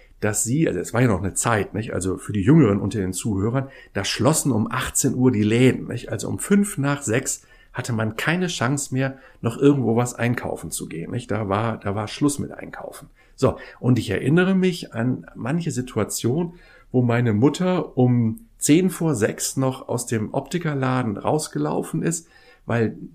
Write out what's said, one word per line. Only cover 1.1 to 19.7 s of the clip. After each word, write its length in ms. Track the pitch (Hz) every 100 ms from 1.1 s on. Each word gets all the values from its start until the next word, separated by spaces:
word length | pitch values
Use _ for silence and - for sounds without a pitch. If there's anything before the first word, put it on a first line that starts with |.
| 90
eine 120 | 95
Zeit, 400 | - 120 110 -
nicht? 180 | 101 -
Also 220 | 95 92 95
für 160 | -
die 100 | 104
Jüngeren 380 | 95 165 113 98
unter 180 | 101 110
den 140 | 92
Zuhörern, 560 | - 113 95 107 135 135 - -
da 120 | 101
schlossen 480 | 98 - 120 156 147
um 180 | 107 113
achtzehn 440 | 127 - - 135
Uhr 160 | 127 127
die 120 | 104
Läden, 460 | 104 117 127 - -
nicht? 220 | 117 -
Also 180 | 110 -
um 100 | 104
fünf 400 | - 202 202 -
nach 240 | 139 143
sechs 440 | - 120 131 - _ - -
hatte 200 | - 123
man 240 | 110 110 -
keine 320 | - 180 180
Chance 440 | - 117 143 -
mehr, 240 | 131 135 131 - -
noch 160 | 117 -
irgendwo 400 | 139 139 113 113
was 180 | 123
einkaufen 560 | - 117 123 - - 82
zu 180 | - -
gehen, 220 | 82 82
nicht? 200 | 120 -
Da 180 | 104 101
war, 300 | 98 117 107
da 160 | 104
war 140 | 101 104
Schluss 300 | - 147 143
mit 120 | -
Einkaufen. 580 | - - - - - - _ _ -
So, 220 | 127 - - -
und 200 | 123 123
ich 120 | 98
erinnere 440 | 92 131 165 185
mich 380 | 190 185 170 -
an 320 | 110 123 123 -
manche 360 | - 113 170 160
Situation, 840 | 120 123 110 98 - 117 151 170 - - - _
wo 80 | 127
meine 320 | 120 117 120
Mutter 640 | 104 143 143 185 180 - -
um 500 | 127 120 113 113 - -
zehn 320 | - 156 185
vor 240 | - 165
sechs 420 | 113 104 - - 135
noch 320 | 131